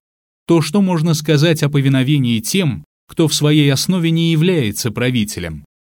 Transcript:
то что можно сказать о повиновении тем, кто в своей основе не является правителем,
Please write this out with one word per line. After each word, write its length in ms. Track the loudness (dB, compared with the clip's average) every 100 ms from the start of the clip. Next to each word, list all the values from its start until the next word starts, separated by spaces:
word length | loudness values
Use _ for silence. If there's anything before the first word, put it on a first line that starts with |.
| _ _ _ _ 0
то 140 | 0
что 200 | 2 0
можно 320 | 0 2 0
сказать 500 | 0 0 2 2 0
о 60 | 0
повиновении 720 | 0 0 0 2 0 0 -2
тем, 440 | -2 -2 -2 -4 -10 _ _
кто 200 | -2 -2
в 60 | 0
своей 360 | 2 2 2
основе 380 | 0 -2 -2 0
не 200 | 0 2
является 580 | 2 2 0 -2 -4 -6
правителем, 760 | -4 -2 -2 -2 -6 -8 -10 -16 _ _